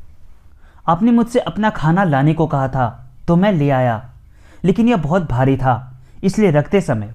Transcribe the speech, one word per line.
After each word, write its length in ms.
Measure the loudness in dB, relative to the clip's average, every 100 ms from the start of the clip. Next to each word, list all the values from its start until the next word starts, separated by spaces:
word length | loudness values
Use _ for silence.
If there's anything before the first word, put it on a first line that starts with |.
| -20 -20 -20 -20 -20 -20 -20 -10 -2
"आपने 240 | 0 2
मुझसे 280 | 2 2 -2
अपना 300 | -4 -2 -2
खाना 340 | 0 0 2
लाने 300 | 2 2 2
को 140 | 2 0
कहा 200 | -2 -2
था 420 | -2 -4 -6 -20 -12 -2
तो 80 | 2
मैं 160 | 2
ले 180 | 2 2
आया, 400 | 2 0 -2 -8 -20 -20 -20 -20 -6
लेकिन 240 | -2 2 2
यह 100 | 0
बहुत 320 | 0 -2 -2
भारी 280 | 0 0 0
था, 440 | 0 -2 -4 -20 -20 -6
इसलिए 280 | -4 0 2
रखते 300 | 2 2 0
समय 320 | 0 -4 -4